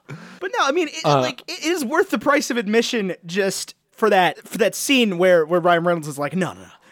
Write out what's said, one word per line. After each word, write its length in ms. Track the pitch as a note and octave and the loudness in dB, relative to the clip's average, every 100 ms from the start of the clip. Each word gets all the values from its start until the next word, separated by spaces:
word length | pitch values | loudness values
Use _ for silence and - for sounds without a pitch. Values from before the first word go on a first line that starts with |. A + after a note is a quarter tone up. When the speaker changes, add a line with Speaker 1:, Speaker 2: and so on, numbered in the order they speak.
| - | -12
Speaker 1:
But 460 | D#3 - - G4 A#4+ | -18 -18 -12 -6 -2
no, 80 | |
I 60 | D4 | -2
mean, 180 | E4 D#4 | -2 -4
it, 160 | D#4+ | -2
Speaker 2:
Uh, 160 | D#4 C#3+ | 0 2
Speaker 1:
like, 220 | B2+ - - | 0 -4 -12
it 160 | F4 | -8
is 200 | D4 F4 | -4 -4
worth 260 | A#3+ D#4 G#4 | -2 -2 0
the 80 | B3 | -2
price 300 | D4+ C#4+ - | 0 0 0
of 40 | A#3+ | -4
admission 580 | G3+ A3 A#3 A#3+ G3 E3 E3+ | 0 0 0 -2 -4 -6 -8
just 480 | F3+ G3 F#3 - - _ | -4 -2 -4 -10 -16 _
for 180 | - A3 | -2 2
that, 280 | G3 F3 - - | 4 2 0 -8
for 100 | F3+ | -2
that 160 | G#3 | -2
scene 440 | - - C4+ A3+ E3+ | 0 0 2 2 4
where, 260 | F#3 F3 D#3 | 4 4 4
where 140 | F3 | 2
Ryan 240 | F3 E3+ | 4 2
Reynolds 240 | E3+ F3 D3+ | 2 -2 -4
is 100 | C#3 | -8
like, 160 | C#3+ | -4
"No, 180 | F3 E3 | -2 -4
no, 80 | F#2+ | -6
no. 60 | F#2 - _ | -18 -20 _